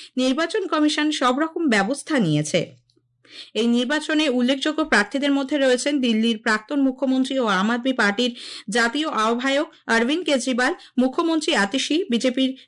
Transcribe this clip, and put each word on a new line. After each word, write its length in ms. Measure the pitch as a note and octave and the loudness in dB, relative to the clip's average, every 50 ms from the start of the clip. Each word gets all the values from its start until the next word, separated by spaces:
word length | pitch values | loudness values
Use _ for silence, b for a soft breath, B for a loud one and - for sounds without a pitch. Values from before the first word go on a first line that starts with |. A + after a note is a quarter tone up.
| B B B | B B B
নির্বাচন 500 | B3+ B3+ C4 C4 D4+ E4 E4 - A4 F#4+ | -2 0 0 0 0 -2 -2 -2 -4 -4
কমিশন 440 | D#4+ E4 D#4 D4+ D4+ D4+ D4+ D4+ D4+ | -2 0 2 2 2 2 0 -2 -2
সব 280 | D4+ - C4+ B3 B3 C#4 | 0 0 0 0 2 0
রকম 280 | D#4+ D#4+ - F4 E4+ | -2 -4 -2 -2 0
ব্যবস্থা 520 | C#4+ A3 G3+ G3 G#3 C#4 - - - D#4 C4 | 2 2 2 2 0 -2 -6 -4 -2 0 0
নিয়েছে। 560 | G3 D#3+ D3+ D3 D3+ D3+ - E3 - - - _ _ _ _ _ _ _ _ _ B B B B B B - | 2 2 2 0 0 0 -2 -2 -2 -4 -10 _ _ _ _ _ _ _ _ _ B B B B B B -4
এই 140 | G#3+ A#3 | -2 0
নির্বাচনে 600 | A#3 A#3 A#3+ B3 A#3+ D4+ D4+ D4+ - D#4 D4+ D#4 D4 | 2 2 0 0 0 -2 -2 -2 0 0 0 2 2
উল্লেখযোগ্য 560 | B3 B3+ A#3+ B3 C#4 C4+ - D#4 D4+ D#4+ D#4 | 2 2 2 2 0 0 -2 -2 -2 -2 0
প্রার্থীদের 460 | D#4 - D4+ D4+ D4+ - C4+ C#4+ C#4+ | 2 2 2 2 0 -2 -2 0 0
মধ্যে 260 | C#4 C#4 C#4 C4+ D4+ | 0 0 0 -2 0
রয়েছেন 440 | C#4+ C4+ C4 B3 A#3+ - C#4+ D4 C#4 | 2 2 2 2 2 0 -2 -2 0
দিল্লির 360 | B3 A#3 A3+ A3 A3 A#3 A#3 | 0 2 2 2 2 0 0
প্রাক্তন 440 | G#3+ - A#3 G#3+ G#3+ - - D4 C#4+ | -2 0 -2 -2 -2 -2 -4 0 0
মুখ্যমন্ত্রী 580 | C4+ C4+ B3+ - C#4 C4 C4 C4 C4 C4 C4+ C4 | 0 0 0 0 0 0 2 2 0 0 0 0
ও 60 | A#3+ | 0
আম 240 | G#3+ F#3+ F#3 G3 A3 | 2 2 2 2 0
আদমি 240 | A#3+ A#3+ A#3+ C4 C4 | 0 0 0 0 0
পার্টির 420 | A#3+ G#3+ G3+ G3+ A3 B3 B3 A#3+ B B B B B B - | 2 2 2 2 0 0 -2 -2 B B B B B B -4
জাতীয় 400 | G3 A#3+ A#3 A#3+ A#3+ C#4+ D#4 D#4 | 0 0 0 0 0 -2 -4 -2
আহ্বায়ক 580 | C4 A3 G#3+ A3+ A#3 A#3+ B3+ C4+ C4+ C#4+ D#4+ E4 B B B | -2 0 0 0 0 0 0 0 0 0 -2 -2 B B B
অরবিন্দ 380 | - A#3 A3+ A#3 B3 D#4 F4 F4 | -2 0 0 2 0 0 0 0
কেজরিওয়াল, 480 | D#4 C#4+ B3 A#3+ C4 B3 A3+ B3 C#4 F#4 B B B B B3 | 0 0 0 0 0 0 0 0 0 -2 B B B B 0
মুখ্যমন্ত্রী 560 | B3 B3+ B3+ - E4 E4 D#4+ D#4+ D#4 E4+ D4+ | 0 2 2 0 0 0 0 0 0 0 0
আতিশি, 500 | G#3+ G3 G3+ - C4 - - C#4+ E4 G4 - | 0 0 0 -2 -4 -2 -2 -2 -2 0 0
বিজেপির 480 | A#3+ A3+ - B3+ B3 B3+ C4 C4 C4 B B | 0 0 0 0 2 2 0 0 -2 B B